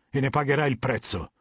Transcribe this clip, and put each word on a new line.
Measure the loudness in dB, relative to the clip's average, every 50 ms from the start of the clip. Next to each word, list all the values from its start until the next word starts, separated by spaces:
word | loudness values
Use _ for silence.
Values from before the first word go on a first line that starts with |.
| _ _
e | -2 -2
ne | -2 2
pagherà | 2 0 2 2 2 2 2
il | 2 0
prezzo. | 0 0 -2 -2 -2 -4 -6 -6 -6 -6 -8 _ _